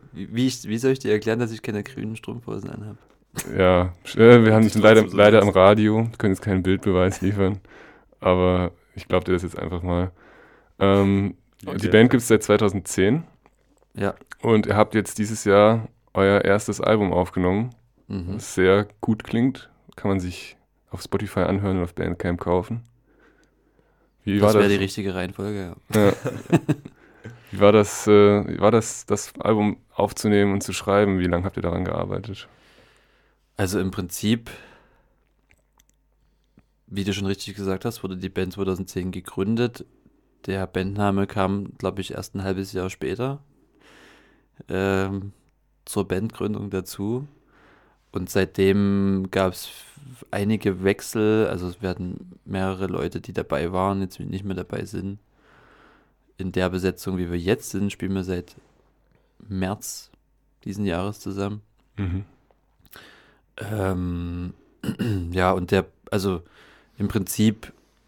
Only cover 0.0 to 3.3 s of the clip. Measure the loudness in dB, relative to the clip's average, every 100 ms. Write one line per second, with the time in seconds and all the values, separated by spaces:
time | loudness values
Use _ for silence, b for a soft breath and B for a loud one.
0 | -20 -16 -10 -4 -2 -4 -6 -2 0 0
1 | 0 0 0 -2 -2 -6 -8 -8 -8 -10
2 | -10 -10 -12 -12 -10 -10 -10 -12 -14 -18
3 | _ _ _